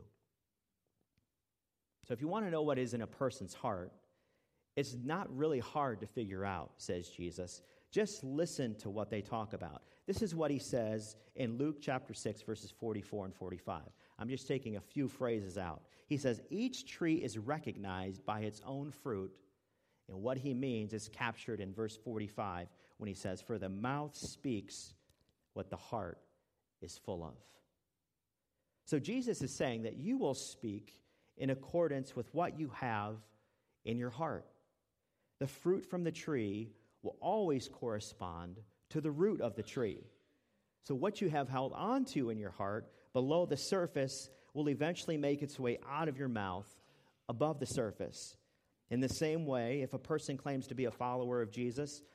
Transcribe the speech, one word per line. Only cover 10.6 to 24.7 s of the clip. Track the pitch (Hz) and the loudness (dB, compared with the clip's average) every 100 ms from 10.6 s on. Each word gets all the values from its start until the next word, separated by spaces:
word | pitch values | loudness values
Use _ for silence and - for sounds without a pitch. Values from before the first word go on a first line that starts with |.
| - 131 110 110 107 - - - | 2 2 2 0 -2 -10 -12 -2
in | 123 117 | 0 2
Luke | 147 147 | 0 0
chapter | 147 127 - | 0 0 -2
six, | 107 113 101 | -4 -4 -4
verses | - 107 101 | -4 -6 -6
forty-four | - 113 107 98 107 95 | -6 -2 -2 -2 -4 -4
and | 92 | -6
forty-five. | 92 92 - 85 - - - - | -8 -6 -6 -6 -8 -18 -20 -8
I'm | 110 | -4
just | 131 - | -4 0
taking | 135 113 104 | 0 0 -4
a | |
few | - 147 131 | -4 -2 -2
phrases | - 127 113 95 92 | 0 0 2 0 -2
out. | 87 76 - - - | -4 -4 -10 -20 -2
He | 139 | 2
says, | 131 113 - | 4 2 0
"Each | 180 247 - - | -2 0 -2 -8
tree | - 170 160 | -2 4 4
is | 127 107 | 2 -2
recognized | 104 156 123 92 98 92 95 95 - | -2 -2 -2 -4 -2 -2 -2 -2 -2
by | 107 | 0
its | 107 104 - | -2 -4 -6
own | 135 147 | -6 -6
fruit." | 139 139 101 95 - - _ _ _ _ _ - | -6 -2 -2 -2 -8 -20 _ _ _ _ _ -14
And | 95 | -4
what | 110 131 | -2 0
he | 139 123 | 0 0
means | 135 117 104 | 0 0 -2
is | 107 - | -4 -6
captured | - 120 113 - 107 | 0 0 0 -4 -4
in | 98 | -4
verse | 95 110 - | -2 -4 -4
forty-five | 127 110 104 - 104 90 87 - - - | -6 -4 -4 -4 -4 -4 -6 -12 -20 -10
when | 104 | -6
he | |
says, | 92 101 92 | -4 -4 -4
"For | - 110 | -4 -4
the | 95 | -2
mouth | 98 123 143 147 - | -2 -2 -2 -4 -6
speaks | - - 139 107 98 | -10 -6 -2 -2 -2